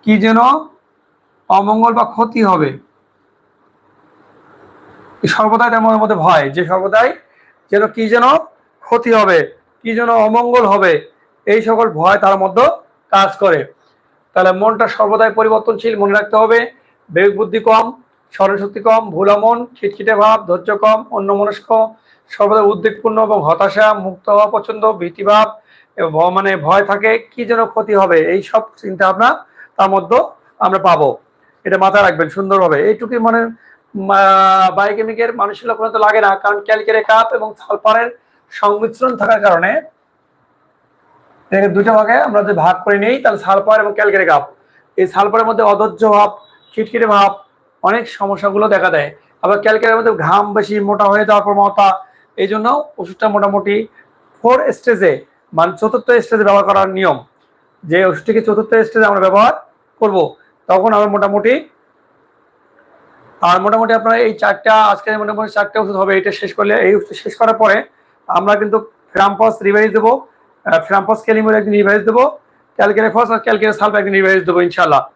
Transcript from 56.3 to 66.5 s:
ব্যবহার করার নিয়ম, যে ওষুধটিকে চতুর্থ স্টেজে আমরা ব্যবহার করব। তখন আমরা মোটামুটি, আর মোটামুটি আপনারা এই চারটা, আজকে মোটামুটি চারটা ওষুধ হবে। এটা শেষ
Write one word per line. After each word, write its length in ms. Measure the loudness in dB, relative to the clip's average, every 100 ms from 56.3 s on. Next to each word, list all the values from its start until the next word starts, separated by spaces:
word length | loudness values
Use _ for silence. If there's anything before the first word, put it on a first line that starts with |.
| 0 2
ব্যবহার 200 | 2 2
করার 180 | 0 0 0
নিয়ম, 220 | -2 -2 -8 _ _ _ _ _ -2
যে 80 | 0 0
ওষুধটিকে 300 | -2 -2 -2 0
চতুর্থ 220 | -2 0 -2 0
স্টেজে 200 | 0 0
আমরা 120 | 2 2
ব্যবহার 260 | 4 2 0 -12 _ _ _
করব। 160 | -2 0 -2 -6 _ _ -2
তখন 220 | 0 2 0
আমরা 120 | 0 0
মোটামুটি, 380 | 0 0 0 -2 -4 _ _ _ _ _ _ _ _ _ _ _ _ _ _ _ _ _ 0
আর 80 | 0
মোটামুটি 280 | 0 0 0 0
আপনারা 180 | 0 0 0
এই 60 | 0
চারটা, 320 | -2 -2 2 4 4
আজকে 160 | 0 -4 -6
মোটামুটি 260 | -6 -6 -6 -4
চারটা 200 | -4 -2
ওষুধ 140 | -4 -2
হবে। 100 | 0 0
এটা 120 | -2 -6
শেষ 100 | -10